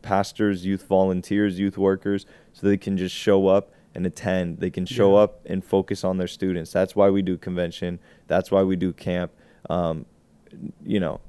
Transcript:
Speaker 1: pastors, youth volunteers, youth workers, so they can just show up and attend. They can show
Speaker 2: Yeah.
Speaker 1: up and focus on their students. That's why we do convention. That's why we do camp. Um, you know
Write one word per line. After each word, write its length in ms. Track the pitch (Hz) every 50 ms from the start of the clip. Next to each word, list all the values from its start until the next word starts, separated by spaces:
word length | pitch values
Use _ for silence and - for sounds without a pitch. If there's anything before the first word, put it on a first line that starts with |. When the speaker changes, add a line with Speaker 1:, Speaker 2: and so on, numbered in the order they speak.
Speaker 1:
pastors, 640 | - - 98 98 98 - - - 110 104 98 90 87
youth 180 | 95 98 95 -
volunteers, 720 | - 98 95 95 95 92 92 90 - 98 101 104 101 92 90
youth 180 | 98 98 98
workers, 480 | 98 98 98 95 95 - 101 101 98 - _ - - _ _ _
so 140 | - -
they 100 | 101 101
can 200 | 98 - 101 98
just 180 | 92 92 90 -
show 320 | - - 107 101 98 95
up 240 | 95 95 101 - _ _ _ _ _ _
and 100 | - 90
attend. 540 | 90 - - - 95 92 92 90 85 82 -
They 100 | - 92
can 160 | - 95 92
show 300 | - 131 117 104 98 98
Speaker 2:
Yeah. 80 | 104 107
Speaker 1:
up 180 | 104 - - -
and 180 | - 92 95 -
focus 400 | - - 98 95 - 101 - -
on 140 | 92 95
their 100 | 92 90
students. 440 | 87 - - 95 95 92 87 80 -
That's 240 | - 98 95 92 -
why 140 | 104 101 98
we 120 | 98 98
do 160 | 95 90 92
convention. 640 | 85 - 95 90 87 90 85 82 - - 90 87 85 _ _ _ _ _
That's 240 | _ 80 92 92 -
why 120 | 95 98 98
we 120 | 95 95
do 160 | 90 90 92 87
camp. 380 | - - 95 87 87 90 87 _ _ _ _ _ _ _ -
Um, 360 | 82 90 87 82 80 80 - _ _ _ _ _ _ _ _ _ - - - - - _ -
you 140 | - - 104
know 200 | 90 78 - - -